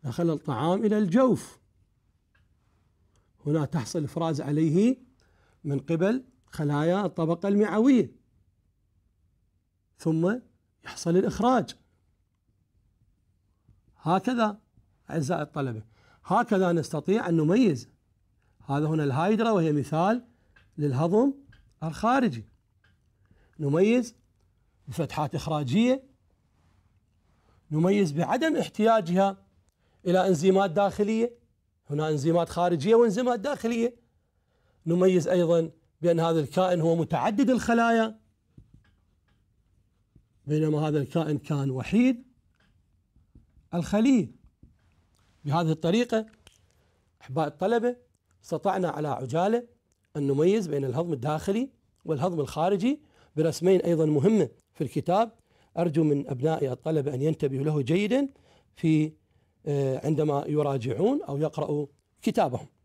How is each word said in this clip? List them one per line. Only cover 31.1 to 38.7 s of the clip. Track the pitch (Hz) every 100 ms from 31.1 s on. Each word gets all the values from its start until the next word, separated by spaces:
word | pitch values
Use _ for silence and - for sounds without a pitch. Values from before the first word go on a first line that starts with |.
| 220 233 233 _ _ _ _ _
هنا | 147 156
إنزيمات | 151 139 170 165
خارجية | - 175 175 147
وإنزيمات | 226 240 196 247 247
داخلية. | 202 285 226 233 233 240 _ _ _ _ _ _ _ _ -
نميز | 175 185 180 170
أيضا | 180 165 170 165 - _ _
بأن | 170 170
هذا | 165 165
الكائن | 151 - 185 180
هو | 160 165
متعدد | 160 160 147 208 254
الخلايا، | 247 - 233 233 233 220 220 _ _ _ - -